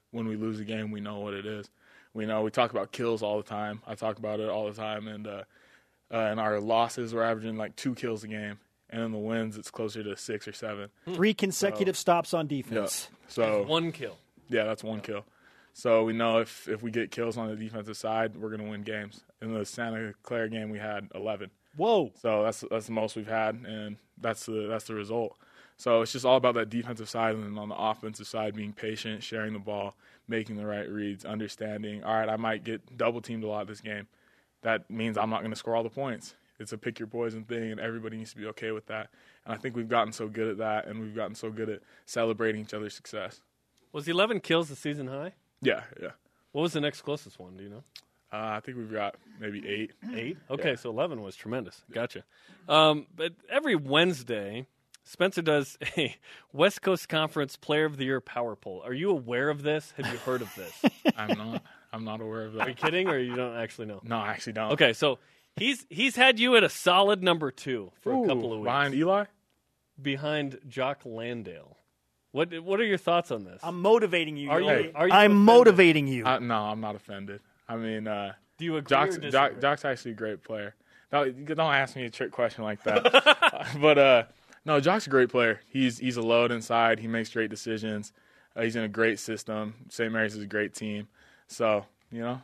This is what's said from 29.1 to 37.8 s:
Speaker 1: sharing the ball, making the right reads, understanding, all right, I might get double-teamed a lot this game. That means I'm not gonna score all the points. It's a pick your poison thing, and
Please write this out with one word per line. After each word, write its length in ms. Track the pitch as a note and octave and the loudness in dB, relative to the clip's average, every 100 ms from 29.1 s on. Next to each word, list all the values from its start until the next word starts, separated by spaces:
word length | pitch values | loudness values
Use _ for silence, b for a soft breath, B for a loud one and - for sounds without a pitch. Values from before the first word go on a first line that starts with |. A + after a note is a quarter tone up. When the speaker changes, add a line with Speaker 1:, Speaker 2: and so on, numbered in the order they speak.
| G#2+ | -10
Speaker 1:
sharing 300 | A2 A2+ G#2+ | -8 -6 -6
the 80 | G#2+ | -8
ball, 340 | G2+ G#2 G2+ b b b - | -8 -6 -8 b b b -6
making 300 | A2+ A2 G#2 | -4 -4 -8
the 100 | G#2+ | -6
right 220 | G#2 G2+ | -6 -6
reads, 340 | G#2 G#2 G2 | -6 -6 -8
understanding, 800 | - G#2+ G#2 - G#2+ G#2+ G#2+ G#2 | -8 -8 -8 -8 -8 -8 -8 -8
all 120 | - | -2
right, 140 | A2 A2 | 0 0
I 60 | A2 | -2
might 280 | A2+ A2 | -2 -4
get 320 | A2+ A2 - B2 | -6 -10 -8 -2
double-teamed 480 | A#2 A#2 A2 A2+ | 0 -2 -6 -8
a 20 | G#2+ | -6
lot 200 | G#2 G2+ | -6 -8
this 120 | G#2 | -12
game. 280 | G#2+ G#2 G2+ _ _ _ _ _ | -10 -10 -12 _ _ _ _ _
That 280 | A2+ A2 - | -2 -2 -2
means 260 | A2+ A2+ G#2 | -4 -2 0
I'm 140 | A2 | 0
not 120 | A2 | -2
gonna 120 | A2 | -4
score 220 | G#2+ - A#2 | -6 -2 0
all 80 | |
the 40 | A2+ | -2
points. 440 | C3+ C#3 A2+ - - _ - | -4 -6 -8 -12 -20 _ -18
It's 140 | A2 | -14
a 60 | G#2+ | -10
pick 200 | B2 A2+ | -8 -8
your 80 | A2 | -8
poison 380 | A#2 A#2 A2 | -4 -4 -6
thing, 260 | A2 A#2 A2+ | -8 -6 -6
and 80 | G#2+ | -6